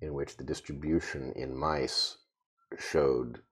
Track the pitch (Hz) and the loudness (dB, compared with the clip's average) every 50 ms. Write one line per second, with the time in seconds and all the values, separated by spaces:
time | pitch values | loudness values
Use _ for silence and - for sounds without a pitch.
0 | 78 76 71 69 69 - - - 67 73 73 - - - 73 71 76 78 82 85 | -6 -4 -2 -4 -4 -6 -6 -10 -6 -6 -6 -6 -6 -8 -8 -4 0 2 2 2
1 | - - - 71 65 65 - - 65 65 65 65 73 78 78 71 64 - - - | 2 0 -6 -6 -6 -6 -6 -6 -6 -6 -4 0 2 2 2 2 2 2 2 2
2 | - - - - _ _ _ _ _ _ _ _ _ - - - - - - 78 | 0 0 -2 -10 _ _ _ _ _ _ _ _ _ -14 -10 -8 -6 2 4 6
3 | 71 67 64 62 62 60 58 - - _ | 6 6 4 4 0 -2 -6 -12 -16 _